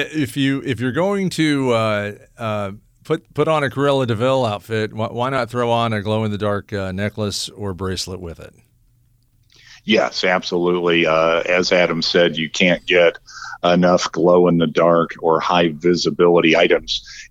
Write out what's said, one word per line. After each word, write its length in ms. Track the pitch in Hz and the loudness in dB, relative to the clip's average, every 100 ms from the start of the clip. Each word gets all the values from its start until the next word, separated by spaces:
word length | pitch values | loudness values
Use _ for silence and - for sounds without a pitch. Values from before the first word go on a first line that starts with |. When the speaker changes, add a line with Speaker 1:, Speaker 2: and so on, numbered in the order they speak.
| 139 | -2
Speaker 1:
if 240 | 156 131 147 | -4 -4 -2
you, 260 | 135 139 | -2 -2
if 160 | - 120 | -4 -4
you're 120 | 127 | -4
going 360 | 127 190 202 185 | -2 -2 -2 -4
to, 420 | - 156 143 131 | -2 0 0 0
uh, 400 | 113 110 104 104 101 - - | 2 2 -2 -4 -10 -18 -10
uh, 340 | 113 104 101 101 _ _ | -6 -4 -6 -10 _ _
put, 300 | - 160 _ | -6 -6 _
put 140 | - 151 | -4 0
on 160 | 156 | 0
a 40 | 139 | -2
Cruella 380 | 131 143 135 123 | 0 0 0 0
de 80 | |
Vil 320 | 107 127 135 117 | 0 0 2 0
outfit, 460 | 104 - 110 107 | -4 -6 -4 -4
wh-, 200 | 110 113 | -4 -6
why 160 | 117 123 | -4 -4
not 200 | 135 117 | -4 -4
throw 200 | 120 120 | -2 0
on 220 | 117 117 | 0 0
a 80 | 107 | -2
glow-in-the-dark, 720 | 101 110 110 101 104 101 - | -2 -2 -2 -2 -2 -4 -4
uh, 200 | 101 95 | -6 -6
necklace 560 | 92 101 107 104 - - | -4 -4 -4 -6 -4 -10
or 240 | - 101 | -8 -8
bracelet 460 | 87 95 87 - 92 | -6 -6 -6 -8 -10
with 200 | 87 78 | -12 -14
it? 140 | 73 _ _ _ _ _ _ _ _ _ _ _ - - | -18 _ _ _ _ _ _ _ _ _ _ _ -20 -18
Speaker 2:
Yes, 400 | - 214 - - | 0 2 2 -2
absolutely. 800 | 92 92 - 90 87 87 87 85 80 | -2 -2 -2 -2 0 0 2 2 2
Uh, 340 | 80 82 85 | 2 2 0
as 280 | - 90 90 | 0 0 2
Adam 300 | 90 87 82 | 2 2 0
said, 380 | - 90 87 76 | 0 2 2 0
you 100 | 78 | -6
can't 360 | - 90 85 - | 0 0 0 0
get 320 | 90 85 - - - - - | 4 4 2 -14 -18 -16 -4
enough 480 | 87 90 90 90 - | 2 4 4 2 0
glow-in-the-dark 1000 | 82 87 90 90 85 82 76 85 85 82 - | 0 4 6 4 4 0 2 2 4 0 -2
or 200 | 82 80 | 0 0
high-visibility 1160 | 73 90 85 76 87 87 85 73 87 85 82 80 | 2 2 2 0 0 2 0 2 4 6 4 4
items. 500 | 87 85 - - - - - | 4 2 0 -8 -8 -20 -6